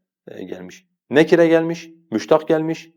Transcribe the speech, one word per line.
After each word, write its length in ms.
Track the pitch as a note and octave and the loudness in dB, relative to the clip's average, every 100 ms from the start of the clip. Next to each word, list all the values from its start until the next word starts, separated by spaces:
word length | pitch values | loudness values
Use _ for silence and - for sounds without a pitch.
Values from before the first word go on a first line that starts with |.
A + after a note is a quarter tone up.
| _ _ - | _ _ -20
e, 160 | G#2 | -16
gelmiş. 440 | F#2 F#2 F#2 - _ _ - | -14 -14 -18 -20 _ _ -2
Nekire 380 | C3 E3 E3+ E3 | 2 4 4 4
gelmiş, 420 | E3 E3 E3+ - - - | 2 0 -6 -14 -20 -6
müştak 360 | A2 - D#3 - | -4 0 0 0
gelmiş 420 | D#3 D#3+ D#3+ - | -2 -2 -8 -10